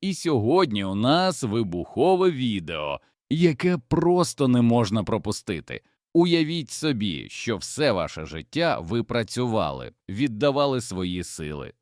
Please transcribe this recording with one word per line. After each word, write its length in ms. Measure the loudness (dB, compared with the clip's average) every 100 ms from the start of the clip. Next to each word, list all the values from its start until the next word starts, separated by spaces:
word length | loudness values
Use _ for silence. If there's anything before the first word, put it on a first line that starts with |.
і 140 | -4
сьогодні 720 | -2 0 0 4 4 4 0
у 100 | -2
нас 480 | 0 2 2 2 -2
вибухове 880 | -2 -2 -2 -4 -6 2 4 4 4
відео, 720 | 2 -2 -2 -4 -6 -6 -6 _ _ -4
яке 480 | 2 2 4 0 0 0
просто 600 | 2 4 4 2 2 2
не 140 | 4
можна 420 | 6 4 2 0
пропустити. 760 | 0 -2 -2 -6 -6 -8 -8 -14 _ _ _
Уявіть 560 | 2 4 4 2 -2 -6
собі, 580 | -4 -2 -2 -2 -4 -8
що 260 | -10 -4 -4
все 360 | -6 -2 0
ваше 320 | 0 -2 -6
життя 540 | -10 -10 -8 -2 -2 -2
ви 240 | -2 -4
працювали, 920 | -2 -4 -4 -4 0 0 -2 -4 -12 _ -12
віддавали 720 | -2 -2 0 0 2 0 -2
свої 440 | -4 -4 -4 -4
сили, 480 | -6 -8 -8 -8 -12 -16